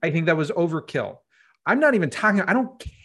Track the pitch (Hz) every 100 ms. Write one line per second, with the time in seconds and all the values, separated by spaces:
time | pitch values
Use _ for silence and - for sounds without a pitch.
0 | 165 160 165 160 147 170 170 160 - 143
1 | 101 98 _ _ _ _ - 240 302 226
2 | 156 - 214 202 175 226 247 - - -